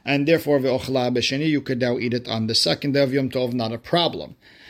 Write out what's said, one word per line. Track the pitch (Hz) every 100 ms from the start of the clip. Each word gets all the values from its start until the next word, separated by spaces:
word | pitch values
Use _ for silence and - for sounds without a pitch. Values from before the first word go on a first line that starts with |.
and | - 143 143
therefore, | 165 143 143
Ve'ochla | 131 127 - 131 123
B'Sheni, | 123 117 135 156
you | 147
could | 143 127
now | 123 120
eat | 120
it | 120 120
on | 113 110
the |
second | 113 160 156 143
day | 139
of | 135
Yom | 139 131
Tov, | 127 127
not | 123 113
a | 113
problem. | - 170 165 85 67 - - -